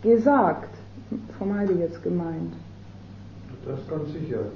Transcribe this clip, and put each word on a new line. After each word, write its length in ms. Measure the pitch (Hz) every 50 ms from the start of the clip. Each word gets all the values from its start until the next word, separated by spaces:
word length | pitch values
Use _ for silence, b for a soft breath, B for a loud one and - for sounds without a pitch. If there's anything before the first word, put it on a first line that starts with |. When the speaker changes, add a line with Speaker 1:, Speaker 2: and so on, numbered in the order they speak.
| -
Speaker 1:
gesagt, 640 | 220 233 226 214 277 285 262 214 170 151 - - - - - - - - - - - - - - - -
vom 160 | - 196 196 202
Heide 200 | 202 202 196 185
jetzt 280 | 170 170 165 170 -
gemeint? 520 | - 175 175 175 170 165 165 160 165 165 170 170 - - - - - - - - - - - - - - - - - - 131 - -
Speaker 2:
Das 120 | 127 135 -
ist 100 | - -
ganz 200 | 160 151 147 147 151
sicher. 260 | 160 143 - 123 107 101 98 -